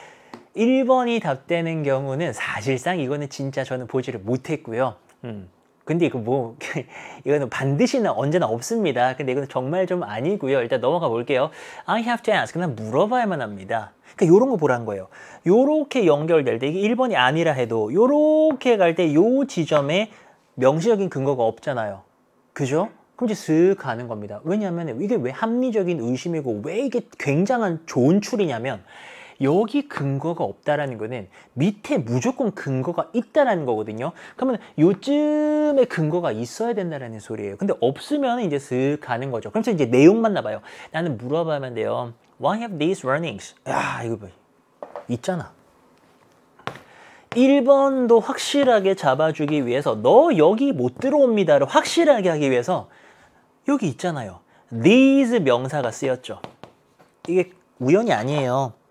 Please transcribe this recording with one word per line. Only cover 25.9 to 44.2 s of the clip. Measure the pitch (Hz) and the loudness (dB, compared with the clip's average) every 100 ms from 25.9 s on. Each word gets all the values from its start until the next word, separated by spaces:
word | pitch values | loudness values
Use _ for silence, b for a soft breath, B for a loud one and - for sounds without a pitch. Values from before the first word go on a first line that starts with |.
| 165 | -2
의심이고 | 117 127 175 165 131 107 | -2 -4 -4 -4 -4 -6
왜 | 127 202 | -4 -4
이게 | 277 233 - - | -2 -4 -8 -8
굉장한 | 143 143 202 247 202 160 - | -2 0 0 0 -2 -4 -4
좋은 | 139 127 196 | 2 4 4
추리냐면 | 202 214 175 117 127 104 - B B B B B | 0 -2 -2 -2 -6 -8 -14 B B B B B
여기 | 135 175 226 285 285 | 2 2 2 -2 -4
근거가 | - 139 139 160 165 | -6 -4 -4 -4 -4
없다라는 | 117 98 - 147 139 113 | -6 -6 -4 -2 -2 -6
거는 | 110 123 92 B B | -8 -8 -12 B B
밑에 | 123 180 202 - 277 | -2 -2 -2 -4 -4
무조건 | 117 123 226 262 226 | 0 -2 -2 -2 -4
근거가 | - 139 131 135 170 160 | -4 -6 -4 -4 -4 -4
있다라는 | 240 - 311 262 185 | -4 -2 0 2 0
거거든요. | 135 110 110 110 127 - B - | 0 -2 -4 -6 -8 -10 B -6
그러면 | 262 226 B - | -4 -4 B 2
요쯤에 | 165 196 - 285 302 302 302 302 302 277 247 | 2 2 0 0 2 2 0 2 2 2 0
근거가 | - 156 175 165 | 0 -2 -2 -2
있어야 | 110 123 - 226 | -4 -8 -6 -4
된다라는 | 214 180 147 123 110 | -4 -4 -8 -10 -14
소리예요. | - 107 101 98 | -12 -8 -8 -4
근데 | 202 - | -4 0
없으면 | 120 139 - 294 262 247 | 0 -2 -4 -2 -2 -2
이제 | 196 143 | -2 -4
슥 | 139 127 135 147 | -4 -2 0 -2
가는 | - 120 135 | -4 -6 -4
거죠. | 117 104 | -6 -4
그럼 | 220 240 | -4 -2
이제 | 180 120 | 0 2
내용만 | 123 156 220 226 | 8 8 8 2
나봐요. | 170 113 107 B B B | 0 -4 -8 B B B
나는 | 156 170 113 | -6 -4 -6
물어봐야만 | 123 156 165 147 131 | -4 -4 -2 -4 -6
돼요. | 113 110 120 120 113 _ - | -4 -4 -4 -6 -14 _ -6
Why | 135 214 | -4 -2
have | 233 165 | -6 -4
these | 156 190 127 | -2 -2 -2
warnings? | 143 170 101 - - - | -2 -4 -8 -14 -16 -6
야, | 135 - 127 | -4 -4 -6
이거 | 117 | -6
봐. | 113 | -8